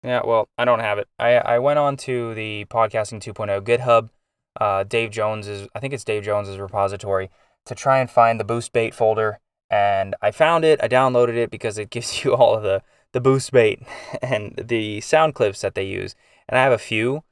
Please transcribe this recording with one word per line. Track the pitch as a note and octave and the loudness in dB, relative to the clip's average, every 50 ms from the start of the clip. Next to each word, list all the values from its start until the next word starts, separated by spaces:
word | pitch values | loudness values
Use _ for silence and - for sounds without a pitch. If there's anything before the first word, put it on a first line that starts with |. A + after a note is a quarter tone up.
Yeah, | - B2 B2 B2 - | -4 -2 -2 -2 0
well, | A#2 A#2 A2+ G#2 _ _ | 2 0 0 0 _ _
I | - B2 | -2 2
don't | B2 A#2+ A2 | 2 2 2
have | A2+ G#2+ G#2 G#2 | 2 -2 -2 -4
it. | G2+ _ _ _ | -4 _ _ _
I, | - A#2+ B2 | 2 4 4
I | A#2+ - - A#2+ A#2+ | 4 4 2 0 2
went | B2+ C#3+ D3 D3 | 2 2 2 2
on | D3 C#3+ C#3 C#3 | 0 0 -2 -4
to | - - B2+ B2 A#2 A2+ | -6 -6 -4 -4 -4 -6
the | A2+ A2 A2 A2 G#2+ G#2 G#2 - | -6 -8 -8 -8 -8 -10 -10 -4
Podcasting | - A#2 A2+ G#2+ - A2+ G#2+ - A2+ G#2+ | 0 0 0 0 0 -4 -4 -4 -8 -14
two | - A#2 G2+ | -14 -14 -10
point | - A2 G#2 | -8 -6 -4
oh | G2 G2 | -4 -4
GitHub, | G2 A2+ A#2 A#2+ B2 B2+ A#2 A2+ A2 A2 _ _ _ _ _ _ _ _ _ - | 0 0 0 0 4 4 4 4 4 0 _ _ _ _ _ _ _ _ _ -2
uh, | G#2+ G#2 G2 G2 | 0 0 0 0
Dave | G2 G2+ A#2 A#2 A#2 A2 | -2 -2 -2 -2 -2 -2
Jones's, | G#2 A2 G#2+ G#2+ A2 G#2+ G#2 G#2 G#2 G2 G2 G2 _ | -4 -2 -2 -2 -2 -4 -8 -10 -10 -10 -12 -12 _
I | - | -10
think | B2 C3+ | -8 -8
it's | C#3 A#2+ - | -8 -8 -6
Dave | - G#2+ G#2+ | -6 -6 -4
Jones's | G2+ G#2 G#2 G#2 G#2 G2 G2 F#2+ | -2 -2 -2 -2 -2 -6 -10 -10
repository, | G2 F#2 - G2+ G2+ G2 G2+ G2 - G2+ G2 F#2+ F#2+ F#2 _ _ _ _ _ _ _ | -10 -6 -2 -2 -2 -2 -2 -6 -4 -2 -2 -2 -2 -6 _ _ _ _ _ _ _
to | - A#2+ | -16 -14
try | - - C#3 C3+ C3+ | -4 0 2 2 2
and | B2+ B2 | 2 2
find | - B2 A#2 A2+ A2+ A2 | 4 4 4 4 2 0
the | G#2+ | -4
Boost | G#2 A#2 A#2 A2+ - | -4 -4 -6 -6 -2
Bait | - A#2+ A2+ A2+ - | -2 -2 -2 -2 -2
folder, | - A#2 A2 A2 A2 A2 G#2+ A2 - _ _ _ _ _ _ | 0 2 2 2 2 0 -2 -4 -8 _ _ _ _ _ _
and | - G#2 G2+ G2+ G2+ G2 G2 G2 F#2+ - | 0 2 2 2 2 0 -2 -4 -6 -2
I | - G#2 | -2 -4
found | G#2+ - D#3 D#3 E3+ E3 E3 | 2 2 2 4 4 4 4
it. | D#3+ D#3 C#3 | 4 4 4
I | - A2+ | 2 2
downloaded | A#2+ B2+ C3+ C3 B2+ A#2+ B2 A#2+ A2+ | 2 4 2 4 4 4 2 2 2
it | A#2+ A#2+ G#2+ | -2 -2 -4
because | - G#2+ - A2+ G#2 | -6 -6 -6 -6 -6
it | G#2+ G#2 - | -6 -10 -8
gives | - A#2 A2+ - - - - | -8 -10 -8 -8 -10 -4 0
<laughs> | |
you | C3 A#2+ | 0 4
all | B2 B2 A2+ A2+ | 6 6 4 4
of | A2 | 2
the, | G#2+ G2 F#2+ G2 _ _ _ _ _ _ | 0 -2 -2 -2 _ _ _ _ _ _
the | - B2+ | -6 0
Boost | A#2+ C3+ C3+ C3+ - - | 2 2 2 2 0 2
Bait | - B2 A2+ A2 G2 - - - - - - | 4 6 6 6 2 -2 -10 -18 -18 -18 -16
<laughs> | - - - | -14 -10 -10
and | - B2+ C3 G#2+ G#2 G2+ - | -4 -4 -4 -4 -4 -6 -10
the | - - A2+ A#2+ A2+ A2 G#2+ G#2+ G#2 | -12 -6 -4 -2 -2 -2 -4 -6 -8
sound | - - - D#3 D#3+ D#3 C3+ | -2 2 4 4 4 2 2
clips | - B2 G#2 F#2+ - | 0 0 0 0 -2
that | - G2 - | -6 -6 -4
they | - G2 | -4 -6
use. | G2 F#2+ F#2+ F#2 F#2+ - _ _ _ _ _ _ - | -6 -6 -8 -8 -10 -12 _ _ _ _ _ _ -2
And | - B2+ | 0 2
I | |
have | C3 C3+ | 4 4
a | B2 G#2+ | 2 2
few | - - A2+ A2 A2+ B2 C3+ D#3 _ _ | 0 -4 -2 -2 0 0 -2 -4 _ _